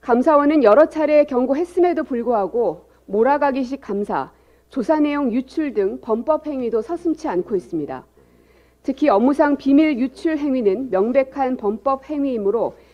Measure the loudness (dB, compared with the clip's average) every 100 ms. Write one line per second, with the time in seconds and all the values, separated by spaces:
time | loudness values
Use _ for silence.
0 | 0 2 4 4 4 4 6 6 4 2
1 | 2 4 4 0 0 -2 -2 0 0 0
2 | -4 -4 -2 -2 -2 -2 -2 -4 _ _
3 | -6 0 2 2 0 -2 -6 -8 -8 -6
4 | -4 -4 -6 _ _ _ _ -8 -2 0
5 | 0 0 -2 -4 -6 -6 -4 -2 -4 -4
6 | -4 -4 -2 -4 -2 -6 -4 -4 -4 -6
7 | -4 -4 -4 -6 -4 -6 -6 -8 -8 -12
8 | -16 _ _ _ _ _ _ _ -8 0
9 | 2 4 2 2 2 2 2 4 4 0
10 | -4 -4 -4 -4 -2 0 0 -2 -2 -2
11 | 0 0 -2 -4 -4 -4 -4 -4 -4 -6
12 | -6 -6 -4 -2 -2 -2 -4 -6 _